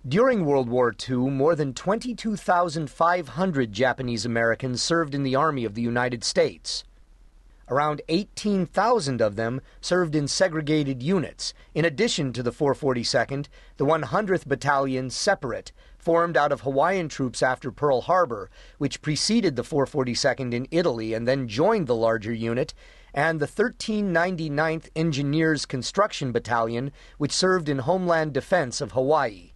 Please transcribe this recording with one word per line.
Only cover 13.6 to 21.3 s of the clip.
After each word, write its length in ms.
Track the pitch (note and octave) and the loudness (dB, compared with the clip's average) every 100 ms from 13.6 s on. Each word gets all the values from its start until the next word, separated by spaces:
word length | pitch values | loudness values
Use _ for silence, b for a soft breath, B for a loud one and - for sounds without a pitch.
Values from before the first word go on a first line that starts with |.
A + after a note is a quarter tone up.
| b - | b -2
the 80 | C#3+ | 0
one 160 | D#3+ | 2
hundredth 440 | B2+ F3+ G#3 F3+ - | 0 -2 0 -2 0
Battalion 600 | C3+ C#3+ C#3 C#3 C3 C3 | -2 2 2 0 -2 -4
Separate, 640 | - G#3 G3 C3 G2+ - b b b | -2 0 0 -2 -8 -10 b b b
formed 400 | E3+ E3 E3+ D#3 | 2 2 4 2
out 160 | D3 | 2
of 80 | C#3 | 0
Hawaiian 480 | C3+ C3+ E3 G3 D#3 | 0 2 2 2 -4
troops 340 | - C3 - | -4 -6 0
after 300 | C3 B2+ C3+ | 0 0 -6
Pearl 300 | - D3 B2+ | -2 2 2
Harbor, 480 | - F3+ D#3+ G#2+ F#2 B B B | 2 2 2 -2 -10 B B B
which 240 | C#3+ - | -6 -4
preceded 560 | D3 D3 - A3+ F#3+ B2 | -4 -2 2 2 2 -2
the 80 | |
four 220 | A#2+ D3+ C3 | -2 0 0
forty-second 680 | D3+ B2+ A2+ C#3 A#2+ B2+ | 0 -2 0 0 0 -4
in 160 | A#2+ C3 | -4 -2
Italy 440 | E3 F3 A#2 A2 | 0 0 -2 -4
and 120 | A2 | -2
then 220 | A#2 | 0